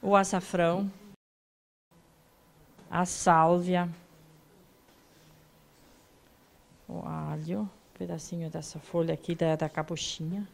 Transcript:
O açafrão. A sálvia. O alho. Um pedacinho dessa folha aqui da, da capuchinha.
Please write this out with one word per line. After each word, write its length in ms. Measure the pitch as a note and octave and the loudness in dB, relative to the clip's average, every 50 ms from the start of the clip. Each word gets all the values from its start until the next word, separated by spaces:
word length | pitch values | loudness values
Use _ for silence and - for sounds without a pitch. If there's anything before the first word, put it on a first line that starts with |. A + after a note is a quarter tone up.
O 140 | - G3 G3+ | 2 6 6
açafrão. 760 | G3 G3 F#3+ - F#3 F3+ - - F3+ F3 E3 E3+ F#3 G3+ G3 G3 - - - - _ _ _ _ _ _ _ _ _ _ _ _ _ _ _ _ - _ _ _ _ _ _ _ _ _ _ _ - - - - - - - | 6 6 6 0 -2 -2 -2 0 2 2 4 2 0 -2 -4 -6 -10 -20 -20 -20 _ _ _ _ _ _ _ _ _ _ _ _ _ _ _ _ -20 _ _ _ _ _ _ _ _ _ _ _ -20 -20 -20 -20 -20 -16 -6
A 160 | - E3+ F3+ | -2 -2 -2
sálvia. 840 | F3+ - - - F#3+ E3+ D#3+ D#3+ E3 F3 F3+ F3 F3+ F3+ F3 F3 F3 E3 - - - - - - - - - - _ - - - - _ _ _ _ - _ _ _ _ - - - - - - _ _ _ _ _ _ _ - - - - _ _ _ _ _ - - _ _ _ _ - - _ - - - - | -2 -2 0 4 6 8 8 8 6 6 4 2 2 0 0 0 -2 -6 -10 -16 -20 -20 -20 -20 -20 -20 -20 -20 _ -20 -20 -20 -20 _ _ _ _ -20 _ _ _ _ -20 -20 -20 -20 -20 -20 _ _ _ _ _ _ _ -20 -20 -20 -20 _ _ _ _ _ -20 -20 _ _ _ _ -20 -20 _ -20 -20 -16 -12
O 180 | F3+ F3 - | -12 -10 -8
alho. 560 | - D#3 D#3+ D#3 D3+ D3+ D3+ D#3 D#3+ F3+ G3+ | -8 -8 -6 -6 -6 -6 -8 -6 -6 -6 -6
Um 360 | G#3+ G3 - - _ _ - - | -6 -8 -10 -16 _ _ -14 -12
pedacinho 520 | F#3 F3 E3+ E3 - - - E3+ E3 D#3+ | -10 -8 -8 -10 -10 -10 -8 -8 -8 -8
dessa 300 | D#3 E3 D#3+ - - D#3 | -8 -10 -12 -10 -14 -16
folha 340 | - - - E3+ E3 E3 D#3+ | -16 -4 0 0 0 0 -2
aqui 220 | D#3 - - E3+ | -4 -4 -6 -4
da, 200 | E3 E3+ D#3+ D#3 | 0 0 0 0
da 140 | D#3 D#3+ D3+ | 0 -2 -4
capuchinha. 800 | - - D3+ - E3+ D#3 - - - - D#3+ D#3+ F3 G3+ G#3 F#3+ | -4 -4 -6 -4 -6 -8 -6 -8 -8 -6 -6 -6 -4 -6 -8 -10